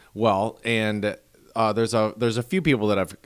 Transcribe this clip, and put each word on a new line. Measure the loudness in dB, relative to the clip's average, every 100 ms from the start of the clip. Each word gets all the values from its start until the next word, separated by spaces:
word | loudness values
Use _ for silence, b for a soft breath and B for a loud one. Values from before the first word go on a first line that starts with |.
| b 0
Well, | 2 2 -2 -4
and, | -2 0 0 -2 -4 -6 _ _ -10 -2
uh, | 0
there's | 0 0
a, | 2 0 0
there's | -2 -2
a |
few | -2 -2
people | 2 2 2
that | 0
have | -2 -8